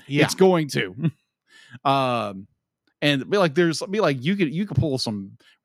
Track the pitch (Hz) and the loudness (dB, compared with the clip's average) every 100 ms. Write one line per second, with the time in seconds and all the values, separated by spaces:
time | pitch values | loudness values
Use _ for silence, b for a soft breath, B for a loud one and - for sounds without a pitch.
0 | - 143 135 - 190 175 151 135 101 98 | -4 0 2 4 4 4 0 -4 -4 -4
1 | 160 - _ _ B B B 127 139 139 | -4 -4 _ _ B B B -6 0 2
2 | 131 120 104 95 98 _ _ _ _ _ | 0 -2 -4 -8 -16 _ _ _ _ _
3 | 147 139 120 196 175 139 170 156 - 202 | 0 0 0 0 2 2 0 0 -4 0
4 | 180 135 131 202 160 160 208 - 165 131 | 0 0 -2 0 0 -2 -4 -2 0 -2
5 | - 104 95 110 b b | -4 -6 -8 -16 b b